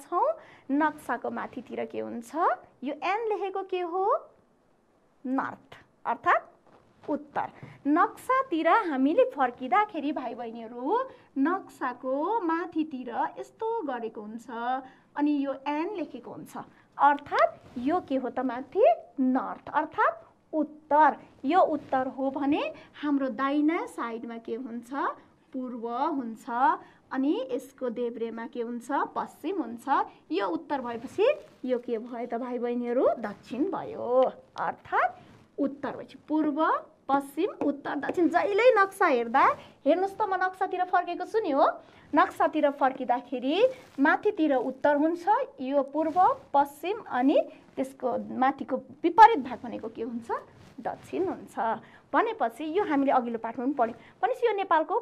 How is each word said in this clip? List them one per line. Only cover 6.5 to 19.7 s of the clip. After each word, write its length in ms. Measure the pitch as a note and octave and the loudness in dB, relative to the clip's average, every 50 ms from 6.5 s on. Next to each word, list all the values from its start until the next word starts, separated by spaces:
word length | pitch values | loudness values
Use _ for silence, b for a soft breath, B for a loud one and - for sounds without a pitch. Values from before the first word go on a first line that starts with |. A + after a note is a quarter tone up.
| - _ _ _ _ _ _ _ _ _ - - | -20 _ _ _ _ _ _ _ _ _ -6 -6
उत्तर। 380 | D4 - - - - - - - B B B B B B B | -6 -6 -6 -8 -6 -6 -6 -6 B B B B B B B
नक्सातिर 800 | C#4 D4+ E4+ G4 A4 A4 - - - B4+ C5 C5+ C5+ F4 D#4 D#4 | 2 4 4 4 2 0 -8 -2 0 2 2 2 0 -2 0 4
हामीले 560 | E4 F#4+ A4+ G#4+ E4+ C#4+ C4 C4 C#4+ E4+ B4 B4+ B4+ | 4 4 4 2 0 0 2 2 2 4 4 2 2
फर्किँदाखेरि 800 | - C#4 C4 B3 B3 - B3+ B3+ - G#4 G#4+ G#4 - D#4+ C4 D4 | 2 0 -2 -2 -2 -6 -4 2 2 2 2 2 -2 -6 -4 -4
भाइ 220 | D4 D#4+ C4 B3+ A#3 | -4 -4 -6 -8 -10
बहिनीहरू, 480 | A3 A#3+ A#3 A3+ A#3 A3+ A3 A#3+ A#3+ B3+ C#4+ G#4 B4 C5 B B B B B B C4+ | -10 -12 -12 -12 -12 -14 -14 -12 -8 -2 0 0 0 0 B B B B B B 0
नक्साको 760 | C4+ D#4 F#4 G4 - - - - D#4 B3+ B3 - - C4 C4 C#4+ D#4 F4+ A4+ A#4 F#4 | 2 2 2 -2 -4 -12 -10 -8 -6 -6 -6 -6 -4 -4 -2 -2 0 0 0 0 0
माथितिर 680 | D#4+ E4 E4 F#4 F4 - D#4+ D4+ D#4 C4+ B3 B3 A#3+ A3+ A#3 D4 - - - | 0 -2 -2 -4 -4 -2 -4 -4 -4 -6 -12 -10 -8 -4 -4 -4 -4 -4 -12
यस्तो 280 | F#4+ - _ _ A4 A4+ A4+ A#4 E4+ | -14 -16 _ _ -4 -4 -4 -4 -4
गरेको 340 | C#4 B3+ A#3 A3 A3 A3 A#3 | -6 -6 -6 -8 -10 -10 -12
हुन्छ, 260 | G#3 G#3+ A3 A3+ - - A#3 A#3 A#3 B3 B3+ C4+ C4 B B B B B B | -14 -12 -14 -14 -14 -12 -10 -6 -4 -4 -4 -4 -6 B B B B B B
अनि 160 | - D4 D4+ D4 C#4+ | 0 0 2 2 0
यो 140 | C#4 C#4 C4+ C4+ - | 0 -2 -4 -4 -4
एन 300 | D4 D4 D4+ E4 G4 G#4+ | -4 -2 -2 -2 -4 -4
लेखेको 360 | F4+ D4+ D4+ - A#3+ A3+ G#3+ | -6 -8 -8 -10 -14 -14 -14
हुन्छ, 220 | - - - - - A3+ - b b b b b b | -14 -14 -16 -14 -14 -14 -14 b b b b b b
अर्थात् 840 | - - C#4+ D4 C#4+ - - F#4 A#4+ D#5+ D#5+ - - - - - B3+ | 4 4 4 4 2 -2 -4 2 2 2 2 0 -10 -20 -14 -12 -6
यो 200 | A#3+ C#4 E4+ F#4 F4+ | -2 0 0 0 0
के 100 | - C4+ | -2 -4
हो 140 | C4 B3+ A#3 | -2 -2 -4
त 100 | - C4 | -4 -4
माथि? 460 | B3+ C4 A#3+ B3+ C4+ - - F#4 A#4+ E5 E5+ D#5+ - - _ - | -4 -4 -4 -6 -10 -4 2 6 6 6 6 4 -2 -12 _ 0
नर्थ, 500 | C4 B3+ B3+ B3+ G3+ F#3+ F3+ - - | 0 2 2 0 -2 -4 -8 -10 -12
अर्थात् 840 | - | -2